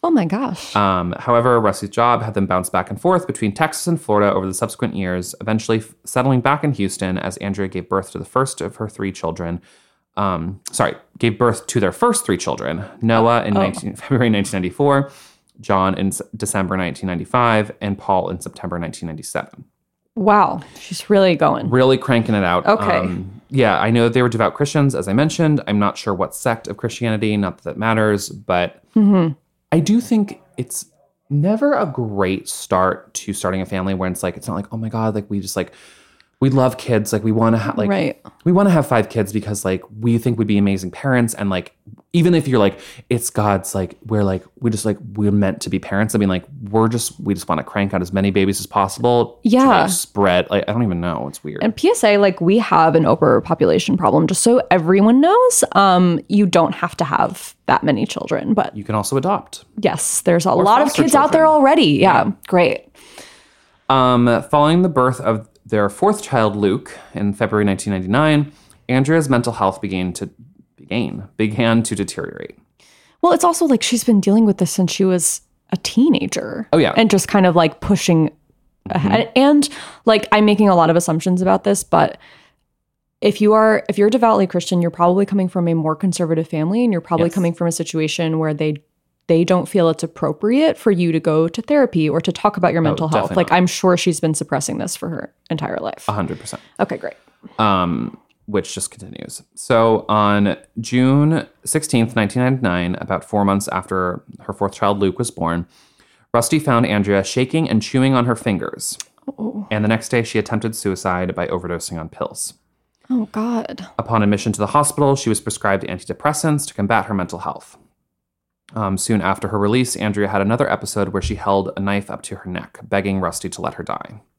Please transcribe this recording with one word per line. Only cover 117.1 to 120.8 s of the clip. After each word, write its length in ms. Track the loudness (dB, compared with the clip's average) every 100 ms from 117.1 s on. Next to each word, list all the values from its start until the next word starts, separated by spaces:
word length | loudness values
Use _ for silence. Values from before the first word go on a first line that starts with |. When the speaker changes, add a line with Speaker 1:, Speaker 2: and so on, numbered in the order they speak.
| -4
Speaker 2:
mental 240 | -6 -8
health. 380 | -10 -10 -16 _ _ _ _ _ _ _ _ _ _ -6
Um, 220 | -4 -4
soon 240 | -2 0
after 260 | 0 -2 -4
her 100 | -2
release, 360 | 0 0 0 -2
Andrea 320 | -4 -2 -2
had 140 | 0
another 280 | 0 0 0
episode 380 | -2